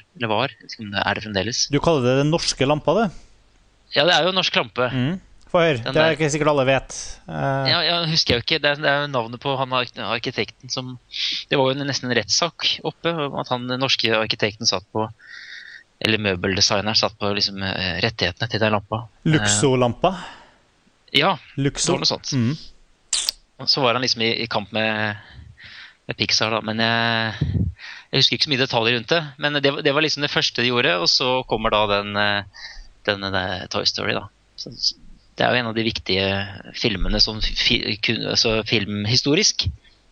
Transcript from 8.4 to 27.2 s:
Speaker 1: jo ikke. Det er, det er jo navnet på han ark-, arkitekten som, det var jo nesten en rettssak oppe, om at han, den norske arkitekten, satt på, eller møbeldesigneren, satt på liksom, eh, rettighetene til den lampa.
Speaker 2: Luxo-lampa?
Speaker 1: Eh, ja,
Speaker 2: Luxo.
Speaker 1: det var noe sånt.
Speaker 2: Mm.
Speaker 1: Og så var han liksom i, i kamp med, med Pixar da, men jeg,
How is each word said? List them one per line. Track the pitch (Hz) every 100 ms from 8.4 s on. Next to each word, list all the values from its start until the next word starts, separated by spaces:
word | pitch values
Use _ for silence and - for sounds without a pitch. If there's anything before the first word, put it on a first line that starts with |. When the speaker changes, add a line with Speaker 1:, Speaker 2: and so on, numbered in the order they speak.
Speaker 1:
jo | -
ikke. | 160
Det | 147
er, | 143
det | 147
er | 143
jo | 147
navnet | 131 113 120
på | 143 131
han | 131 127
ark-, | 123 131
arkitekten | 104 117 131 120 104 - 127
som, | 131 127 127 _ - - - -
det | 147
var | 131
jo | 139
nesten | 143 127 127
en | 117
rettssak | - - 170 - - - 151
oppe, | - 170
om | 165 143 139
at | -
han, | 123 123
den | 127
norske | 131 - 113 110
arkitekten, | 110 117 110 - 113
satt | 92 - 110
på, | 110 - - - - - - - _ _
eller | 107 107
møbeldesigneren, | 104 90 98 95 - 104 104 110
satt | 104 -
på | 104 101
liksom, | 104 98
eh, | 95 - 92 85
rettighetene | - - 90 - 113
til | 104
den | 107
lampa. | 104 - 110 117 _ 165
Speaker 2:
Luxo-lampa? | 156 104 104 143 127 123 117 185 180 - - - _ _ _ _ _ _
Speaker 1:
Eh, | 139
ja, | 170 160 - -
Speaker 2:
Luxo. | 139 - -
Speaker 1:
det | 147
var | -
noe |
sånt. | 113 -
Speaker 2:
Mm. | 135 117 151 - - _ _ _ - - - _ -
Speaker 1:
Og | 135
så | 156
var | 123 117
han |
liksom | 123 117
i, | 113 - 113
i |
kamp | 113 101
med, | 110 110 107 107 104 - - - - - - - _ -
med | -
Pixar | 110 - 110 110
da, |
men | 110 110
jeg, | 113 117 117 113